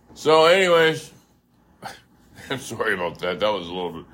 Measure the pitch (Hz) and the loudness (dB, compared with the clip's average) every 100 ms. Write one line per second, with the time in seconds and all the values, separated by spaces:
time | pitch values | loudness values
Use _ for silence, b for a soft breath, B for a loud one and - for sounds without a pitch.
0 | _ - 143 160 160 185 185 170 160 156 | _ -6 2 4 6 4 4 4 2 0
1 | - - _ _ _ _ _ _ - - | -10 -20 _ _ _ _ _ _ -20 -20
2 | _ _ _ - - 127 - 117 110 98 | _ _ _ -20 -10 -10 -10 -6 -2 -2
3 | 85 76 90 90 104 101 85 92 90 82 | -4 -6 -6 -2 -2 -2 -6 -8 -8 -10
4 | - | -18